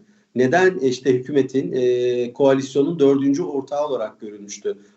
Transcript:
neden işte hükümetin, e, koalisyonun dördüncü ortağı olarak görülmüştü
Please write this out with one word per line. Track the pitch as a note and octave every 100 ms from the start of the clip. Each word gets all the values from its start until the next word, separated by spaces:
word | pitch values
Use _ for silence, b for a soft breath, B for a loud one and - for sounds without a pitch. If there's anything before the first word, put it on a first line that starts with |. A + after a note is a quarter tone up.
| b b b
neden | A#2+ B2+ E3+ F#3 F3+
işte | C3 B2+ C#3+
hükümetin, | B2+ B2+ D3 C3 C3 E3
e, | B2+ B2 B2 B2 B2 A#2+
koalisyonun | - C#3 C3+ B2 C#3+ D3 E3+
dördüncü | C#3 C#3 C#3 C#3
ortağı | E3 C#3+ C3+ C#3+ D3+
olarak | B2 G#2+ -
görülmüştü | A2 G#2 G2+ - G#2 G2 b